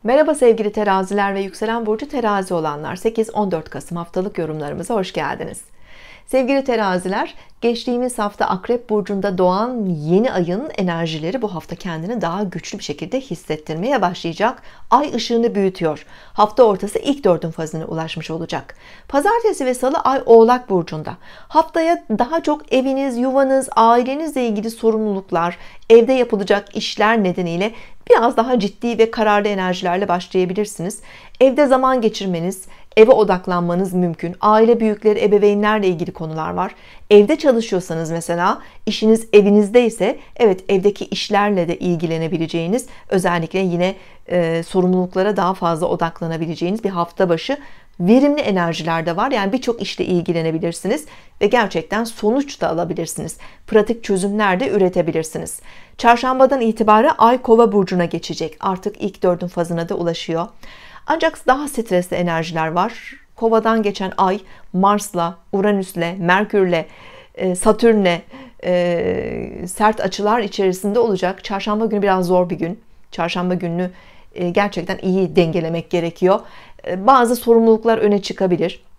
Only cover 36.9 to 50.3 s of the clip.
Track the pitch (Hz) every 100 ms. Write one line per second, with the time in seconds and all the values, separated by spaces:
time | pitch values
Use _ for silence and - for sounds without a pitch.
36.9 | - - 208 208 311 311 233 226 190 175
37.9 | 165 160 165 165 170 180 254 - - -
38.9 | 208 220 220 226 208 202 208 202 240 240
39.9 | 220 190 302 - - 240 185 - 202 202
40.9 | 202 - 196 - 202 208 196 165 165 180
41.9 | 170 165 160 160 160 165 170 165 233 262
42.9 | - - 196 180 175 165 190 190 170 180
43.9 | 196 - - - 180 165 165 170 185 180
44.9 | 185 180 185 196 202 180 190 170 165 175
45.9 | - 165 - 165 165 165 156 175 214 202
46.9 | 180 170 - 190 165 - 277 - - -
47.9 | - 180 247 285 294 - 190 170 160 160
48.9 | 165 165 170 247 247 196 247 - 226 185
49.9 | - 180 180 165